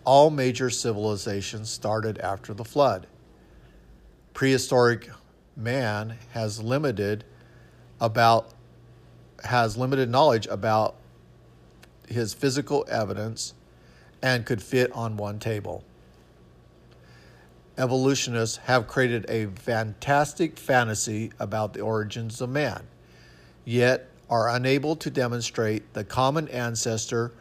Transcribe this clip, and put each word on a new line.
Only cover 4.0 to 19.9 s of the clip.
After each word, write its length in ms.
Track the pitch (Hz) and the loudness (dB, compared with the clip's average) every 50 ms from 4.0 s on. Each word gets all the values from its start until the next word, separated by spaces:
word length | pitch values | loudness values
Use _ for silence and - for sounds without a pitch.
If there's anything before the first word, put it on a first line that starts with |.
| - - - _ _ _ - | -20 -20 -20 _ _ _ -6
Prehistoric 800 | - 135 135 131 123 127 - 139 127 123 120 120 104 - - - - - - _ _ _ _ _ | -2 2 2 2 2 2 2 4 4 6 6 4 2 -4 -10 -20 -20 -20 -20 _ _ _ _ _
man 600 | 135 110 120 131 139 127 107 104 104 107 113 113 113 - - - | -8 -6 -4 -2 -2 -2 -2 -2 -4 -6 -8 -10 -14 -16 -12 -8
has 300 | 117 113 107 104 107 107 | -6 -6 -4 -6 -6 -4
limited 640 | 117 127 143 156 139 110 95 101 101 107 107 - - - - - - - - - - - - - - - - | -2 -2 0 0 -2 -2 -2 -2 -2 -2 -4 -6 -12 -20 -20 -20 -20 -20 -20 -20 -20 -20 -20 -20 -20 -8 -4
about, 540 | 120 117 110 120 117 113 117 113 - - - - - - - - - - - - - - - - - - - - - | -4 -2 2 4 6 6 6 6 4 0 -8 -20 -20 -20 -20 -20 -20 -20 -20 -20 -20 -20 -20 -20 -20 -20 -20 -16 -8
has 320 | - 123 123 117 113 104 | -2 2 2 2 2 0
limited 320 | 120 127 127 139 135 131 117 | -2 -2 0 0 0 0 2
knowledge 380 | 117 135 156 151 120 113 110 - | 4 6 6 6 6 4 2 -2
about 480 | 101 101 101 113 107 110 104 - - - - - - - - - - - - - - - - - - - - - - _ - | -6 -2 0 2 2 2 2 0 -2 -6 -14 -20 -20 -20 -20 -20 -20 -20 -20 -20 -20 -20 -20 -20 -20 -20 -20 -20 -20 _ -16
his 280 | - 104 120 117 101 - | -8 -4 -4 -4 -4 -4
physical 500 | - - 139 123 143 139 - 143 139 - - | -2 -2 0 0 -2 -2 0 -2 -2 -2 -2
evidence 680 | 117 110 110 98 98 101 107 113 117 - - - - - - _ - - - - - - - - - _ - | -2 -2 -2 -2 -4 -6 -6 -6 -8 -8 -10 -12 -12 -16 -20 _ -20 -20 -20 -20 -20 -20 -20 -20 -12 _ 0
and 220 | 131 127 120 110 | 0 0 0 0
could 180 | - 123 98 - | -2 -4 -4 -4
fit 300 | - - 127 123 123 - | -2 0 2 2 2 0
on 240 | 117 117 113 107 | -4 -6 -6 -6
one 220 | 104 104 104 104 107 | -6 -6 -6 -8 -6
table. 440 | - 113 110 104 101 95 82 - - - - - - - - - - - - - - - - - - _ _ _ - - - - - - - - - - - - - - - - - - - - | -6 -4 -4 -4 -6 -8 -10 -10 -12 -16 -20 -20 -20 -20 -20 -20 -20 -20 -20 -20 -20 -20 -20 -20 -20 _ _ _ -20 -20 -20 -20 -20 -20 -20 -20 -20 -20 -20 -20 -20 -20 -20 -20 -20 -14 -4 -2
Evolutionists 800 | 131 123 127 131 131 135 139 127 - 127 120 117 113 113 - - | 0 2 2 2 4 2 2 2 0 -2 -2 -2 -2 -2 -4 -6
have 280 | - - 127 127 110 | 0 2 2 2 2
created 380 | - - 135 127 123 120 113 95 - | 0 0 0 2 2 0 -2 -2 -4
a 160 | 113 113 110 | -4 -4 -4
fantastic 1120 | 101 95 - - - 117 110 110 110 | -4 -8 -8 -6 -4 -2 -2 -2 -4